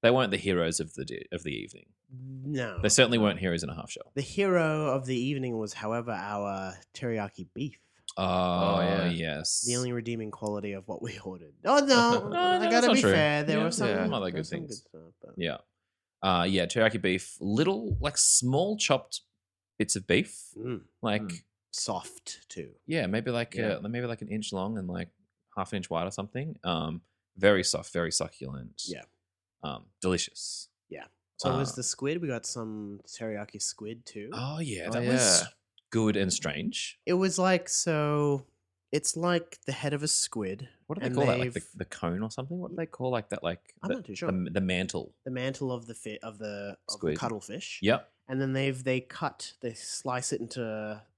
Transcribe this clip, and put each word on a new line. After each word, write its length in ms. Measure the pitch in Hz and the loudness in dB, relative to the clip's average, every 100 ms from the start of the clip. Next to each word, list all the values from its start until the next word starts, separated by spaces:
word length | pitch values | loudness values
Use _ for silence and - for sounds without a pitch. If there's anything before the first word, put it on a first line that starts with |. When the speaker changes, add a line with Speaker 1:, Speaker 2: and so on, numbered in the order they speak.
Speaker 1:
They 80 | 117 | 8
weren't 200 | 127 160 | 6 4
the 60 | 101 | 2
heroes 440 | 98 90 82 85 | 2 2 2 0
of 140 | 80 | -4
the 100 | - | -6
di-, 220 | - - - | -10 -10 -8
of 100 | - | -8
the 100 | 78 | -6
evening. 340 | 62 50 - - _ _ | -6 -8 -14 -20 _ _
Speaker 2:
No. 680 | 127 131 131 135 143 120 92 | -16 -14 -12 -6 -4 -4 0
Speaker 1:
They 60 | 101 | 2
certainly 300 | - 123 117 | 6 8 8
weren't 200 | 104 90 | 4 4
heroes 220 | 95 85 | 0 0
in 60 | 85 | -2
a 40 | |
half 160 | 85 - | -6 -10
shell. 200 | - - | -12 -10
Speaker 2:
The 60 | - | -6
hero 640 | 135 - 196 180 160 156 151 | -6 0 4 4 4 0 0
of 200 | 131 127 | 0 0
the 100 | 127 | -2
evening 420 | 127 143 131 117 | 0 -2 -2 -2
was, 140 | 107 | -4
however, 380 | - 107 117 120 | -6 -4 -4 -4
our 640 | 104 98 104 101 98 95 92 - | -6 -4 -4 -2 -4 -6 -10 -16
teriyaki 520 | - 123 113 101 - 92 | -8 -4 -2 -4 -8 -14
beef. 240 | - 143 - _ _ - - | -8 -8 -8 _ _ -12 -2
Speaker 1:
Oh, 80 | 95 92 90 90 92 87 | 2 4 4 4 4 4
Speaker 3:
Oh, 40 | |
yeah. 300 | 87 98 90 | 2 2 2
Speaker 1:
yes. 520 | 85 80 76 78 - 120 | 0 -2 -4 -2 -2 0
Speaker 2:
The 100 | 120 | -2
only 140 | 127 | 0
redeeming 380 | 120 117 117 110 | -2 -4 -4 -6
quality 420 | 101 110 104 101 | -6 -4 -4 -4
of 140 | 98 95 | -8 -8
what 160 | - | -8
we 160 | - 101 | -8 -8
<laughs> 60 | |
ordered. 300 | - 92 82 - | -10 -12 -16 -8
Oh, 140 | - 277 | 4 4
no. 440 | 277 254 233 233 196 | 8 8 8 4 2
Speaker 1:
<laughs> 40 | |
No, 40 | 339 | 0
Speaker 2:
I 200 | 359 359 | 4 4
Speaker 1:
no, 60 | |
Speaker 2:
gotta 60 | 339 | 4
Speaker 1:
that's 160 | 240 240 | 6 6
not 80 | |
Speaker 2:
be 60 | 269 | 6
Speaker 1:
true. 120 | 214 | 8
Speaker 2:
fair. 300 | 165 151 147 | 6 6 4
There 140 | 147 151 | 2 2
Speaker 3:
Yeah, 60 | |
Speaker 2:
were 60 | - | 2
some, 160 | - 120 | 0 0
Speaker 3:
yeah. 160 | 101 | 2
Speaker 1:
Some 100 | - | 2
other 100 | 123 92 | 0 -2
Speaker 2:
there 60 | |
Speaker 1:
good 60 | 85 | -2
Speaker 2:
were 60 | |
some 140 | 80 - | -4 -6
Speaker 1:
things. 200 | - 107 | -8 -12
Speaker 2:
good 60 | _ | _
stuff, 240 | 80 82 _ | -20 -20 _
but 120 | - - | -18 -4
Speaker 1:
Yeah. 200 | 85 62 - _ _ _ _ _ | -4 -4 -10 _ _ _ _ _
Uh, 220 | 95 90 | 2 4
yeah, 220 | 87 95 85 | 4 4 2
teriyaki 340 | - 110 110 | 4 4 4
beef, 340 | 92 90 - - | 0 0 -2 -8
little, 560 | 92 107 160 196 226 - | -2 2 4 2 -2 -2
like, 160 | 143 143 | 0 4
small 580 | - - 127 135 190 214 | 6 6 4 2 2 0
chopped 460 | - 135 - - _ _ _ _ _ _ | 2 2 2 -12 _ _ _ _ _ _
bits 180 | 85 101 | 0 0
of 100 | 92 | 4
beef. 420 | 90 180 - - - | 4 4 -6 -16 -12
Speaker 2:
Mm. 240 | 113 117 - _ | -8 -8 -10 _
Speaker 1:
Like, 220 | 117 104 | 0 0
Speaker 3:
Mm. 160 | 107 85 _ _ _ | -2 -10 _ _ _
Speaker 2:
Soft, 720 | - - 95 - - - - _ | -8 -4 -4 -6 -16 -14 -16 _
too. 220 | - 76 - - | -12 -12 -14 -6
Speaker 1:
yeah, 200 | 160 113 | -2 0
maybe 240 | 107 113 | -2 0
like, 240 | 117 117 | -2 -2
Speaker 3:
Yeah. 240 | - 110 98 | -2 -2 -2
Speaker 1:
uh, 60 | 101 | -2
maybe 180 | 120 123 | -4 -4
like 140 | 117 | -6
an 60 | 107 | -6
inch 240 | 107 107 | -6 -4
long 260 | 98 95 110 | -4 -4 -4
and, 80 | 92 | -6
like, 200 | 90 87 _ _ _ _ - | -6 -8 _ _ _ _ -8
half 160 | 92 | -4
an 60 | 101 | -4
inch 100 | 90 | -4
wide 180 | 82 90 | -2 -2
or 40 | |
something. 480 | - 101 127 151 - | -4 -8 -6 -8 -6
Um, 360 | 90 82 80 85 _ _ _ - | -2 -2 -2 -6 _ _ _ 4
very 280 | 98 101 | 6 6
soft, 280 | 90 78 - | 4 -2 -2
very 200 | 85 85 | -4 -2
succulent. 680 | - 73 - 67 67 60 - - | -2 -4 -6 -12 -10 -12 -12 -10
Speaker 2:
Yeah. 180 | 78 - _ _ _ _ _ | -10 -12 _ _ _ _ _
Speaker 1:
Um, 220 | 80 64 - _ | -8 -8 -12 _
delicious. 680 | 92 90 - - - - - _ _ | 2 2 0 -6 -10 -10 -14 _ _
Speaker 2:
Yeah. 140 | 73 64 _ _ _ | -16 -16 _ _ _
So 200 | - 160 | -2 0
was 160 | 135 | -2
Speaker 1:
Uh, 40 | - | -4
Speaker 2:
the 60 | |
squid. 380 | 123 - 135 165 | -6 -4 -4 -2
We 80 | 165 | -4
got 160 | 120 - | -4 -6
some 540 | 127 110 107 104 101 - | -8 -8 -8 -8 -12 -16
teriyaki 520 | - 113 104 101 104 | -10 -6 -6 -8 -6
squid, 420 | - - 107 117 | -6 -6 -10 -12
too. 240 | 120 110 104 | -14 -12 -10
Speaker 1:
Oh, 260 | 113 127 151 | -6 -6 -4
yeah. 260 | 160 98 82 | -6 -4 -4
Speaker 3:
Oh, 40 | |
Speaker 1:
That 120 | 117 | 0
was 360 | 120 127 113 85 | 2 6 8 6
Speaker 3:
yeah. 40 | 87 _ _ _ _ | 4 _ _ _ _
Speaker 1:
good 260 | 113 110 104 | 2 4 4
and 160 | 95 | 2
strange. 680 | 90 82 73 - - - - - | 0 -2 -2 -4 -4 -8 -8 0
Speaker 2:
It 80 | |
was 240 | 180 190 185 | 2 2 2
like, 300 | 185 180 175 | 4 4 2
so 760 | - - 156 147 147 147 143 135 _ _ _ _ | -2 2 2 2 2 2 2 -2 _ _ _ _
it's 240 | 151 - - | -2 0 0
like 420 | 175 175 170 - - | 2 0 -2 -14 -8
the 60 | |
head 220 | 135 143 | -4 -2
of 80 | 139 | -2
a 60 | 147 | 0
squid. 600 | - - 117 98 101 127 _ _ | 0 0 -2 -4 -4 -10 _ _
Speaker 1:
What 100 | 160 | -4
do 40 | |
they 60 | 165 | -2
Speaker 2:
and 80 | 127 | 2
Speaker 1:
call 100 | 143 | 4
that? 120 | 120 | 4
Like 140 | 127 | 0
the, 60 | 117 | -4
Speaker 2:
they've 80 | - - | -10 -10
Speaker 1:
the 80 | - | -10
cone 360 | - 87 90 | -4 -2 -2
or 80 | 110 | -4
something? 280 | - 135 175 | -6 -8 -6
What 120 | 180 | -8
do 40 | 175 | -6
they 100 | 165 | -8
call, 240 | - 127 | -4 -2
like, 180 | 123 107 | -2 -2
that, 120 | - | -4
like, 300 | 85 87 _ _ | -4 -4 _ _
Speaker 2:
I'm 60 | 190 | -4
Speaker 1:
the, 60 | |
Speaker 2:
not 100 | 262 | -4
too 100 | 180 95 | -4 -6
sure. 140 | 175 | -2
Speaker 1:
the, 200 | 92 90 | 0 0
the 80 | 87 | 0
mantle? 540 | 95 92 82 87 - _ | 2 2 0 -4 -6 _
Speaker 2:
The 60 | - | -8
mantle 420 | 127 131 135 135 | -4 -4 -4 -4
of 140 | 123 117 | -4 -8
the 80 | |
fi-, 240 | 113 - 107 | -14 -10 -10
of 160 | 110 104 | -12 -10
the, 320 | 107 101 101 | -8 -8 -8
of 40 | 95 - | -12 -10
the 40 | |
Speaker 1:
Squid. 240 | - 82 76 | -2 -2 0
Speaker 2:
cuttlefish. 600 | 123 110 - 117 - - | -2 -4 -8 -10 -10 -2
Speaker 1:
Yep. 280 | 95 123 - _ _ | 2 2 0 _ _
Speaker 2:
And 120 | 131 | -4
then 120 | 135 | 0
they've, 300 | 135 135 131 | 0 0 -2
they 160 | 131 127 | 0 -2
cut, 540 | 127 - 151 - - - | -2 -6 -6 -6 -14 -8
they 120 | 123 | -8
slice 580 | 110 - - 135 127 123 | -8 -10 -8 -4 -4 -2
it 80 | - | -4
into 640 | 117 - 117 107 107 107 - | -4 -6 -6 -4 -6 -10 -14